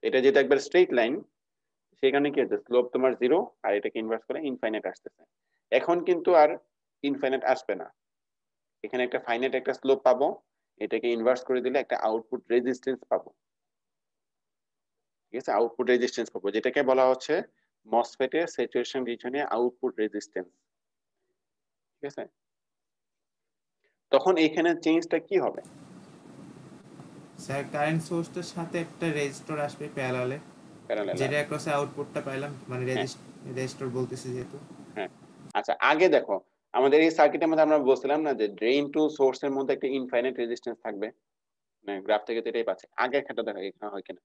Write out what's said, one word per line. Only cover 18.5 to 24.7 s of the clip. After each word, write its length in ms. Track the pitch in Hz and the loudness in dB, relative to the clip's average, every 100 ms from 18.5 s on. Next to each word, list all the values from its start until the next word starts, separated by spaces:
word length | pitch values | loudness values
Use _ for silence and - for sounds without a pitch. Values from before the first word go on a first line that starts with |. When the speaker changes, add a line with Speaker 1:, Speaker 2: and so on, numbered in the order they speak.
Speaker 1:
saturation 480 | - 120 - 117 135 123 | -4 -2 -2 -2 -4 -4
রিজনে 300 | 117 123 135 147 113 | -6 -6 -6 -4 0
output 360 | 123 123 127 - | 0 0 -6 -2
resistance, 480 | 107 104 - - 92 _ _ _ _ _ _ _ _ _ _ _ _ _ _ | -4 -4 -8 -10 -10 _ _ _ _ _ _ _ _ _ _ _ _ _ _
ঠিক 120 | _ 143 | _ -12
আছে? 120 | - - _ _ _ _ _ _ _ _ _ _ _ _ _ _ _ _ _ _ | -10 -14 _ _ _ _ _ _ _ _ _ _ _ _ _ _ _ _ _ _
তখন 220 | - 185 180 156 | 2 4 4 4
এখানে 240 | 156 170 | 4 2